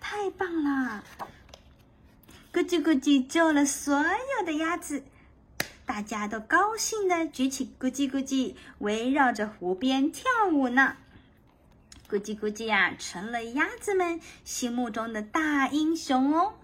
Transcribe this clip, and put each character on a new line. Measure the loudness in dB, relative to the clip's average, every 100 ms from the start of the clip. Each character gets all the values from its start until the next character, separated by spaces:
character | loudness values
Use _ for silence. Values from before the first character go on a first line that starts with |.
太 | -8 -4 -4
棒 | -4 -4 -2
了！ | 0 0 -2 -6 -12 -16 -16 -16 -20 -20 -20 -20 -20 _ -20 -20 -20 -20 -4
咕 | -2
叽 | 2 2
咕 | 4 2
叽 | 6 4 4
救 | 4 4
了 | 6 4
所 | 0 0 0
有 | 2 -2 -2 -2 -2
的 |
鸭 | -2 -2 -4
子， | -4 -10 -10 -20 -20 -20 -20 -12 -12 -12 -8
大 | -8
家 | -6 -6 -6
都 | -8
高 | 2 4 4 0
兴 | -4 -2 0
地 | 0 0
举 | -2 -2
起 | -2 -8 -4
咕 | -6
叽 | -2 -2
咕 | -2
叽， | -2 -2 -2 -6 -20 -6
围 | -2 -2 0
绕 | 4 2
着 | 2 -4
湖 | -4 -4
边 | 0 2 2 0
跳 | 0 -2 2 4
舞 | 4 2
呢。 | 4 2 2 -16 -20 -20 _ _ _ _ _ _ -20 -4
咕 | -4
叽 | -4 -6
咕 | -6
叽 | -4 -2
啊， | 2 0 -2
成 | -10 -10 -8
了 | -6
鸭 | -6 -2 -2 -2
子 | -2
们 | 2 2 -2 -10 -20
心 | -12 -6 -4
目 | -2 -4
中 | -4 -4
的 | -6
大 | -2 -2 2 2 2
英 | 2 2 0
雄 | 2 2 4
哦。 | 4 2 -2